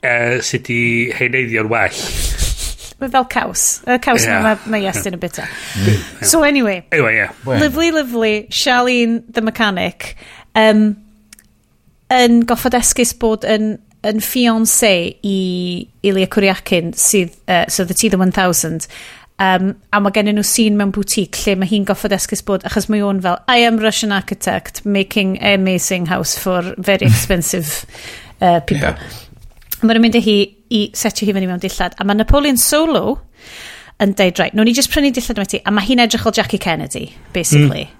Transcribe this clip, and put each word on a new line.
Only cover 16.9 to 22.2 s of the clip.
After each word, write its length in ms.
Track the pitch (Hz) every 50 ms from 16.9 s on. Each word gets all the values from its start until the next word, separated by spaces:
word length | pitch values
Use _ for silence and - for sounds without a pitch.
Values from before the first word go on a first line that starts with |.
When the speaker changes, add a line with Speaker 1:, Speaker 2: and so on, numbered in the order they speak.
| -
Speaker 2:
sydd, 420 | - - - - 202 180 170 - _ _
yy, 220 | - 185 175 170 -
so 160 | - - 190
the 80 | 170 185
T 140 | - - 220
the 120 | 202 185
one 100 | 185 185
thousand. 540 | 180 - 190 180 170 - - 160 165 160 - - - - - - - - - _ _ _
Yym, 340 | 190 190 185 185 185 190 196 - _ _
a 100 | - 208
ma' 120 | 202 202 196
gennyn 240 | 220 208 208 208 208
nhw 80 | 202
scene 320 | - - - 226 214 208 208
mewn 140 | 202 196 190
boutique 480 | 208 196 202 - - 190 - - -
lle 140 | - 220 196 185
ma' 80 | 190
hi'n 200 | 180 220 208 196 -
goffod 260 | 196 - - 208 202
esgus 300 | 190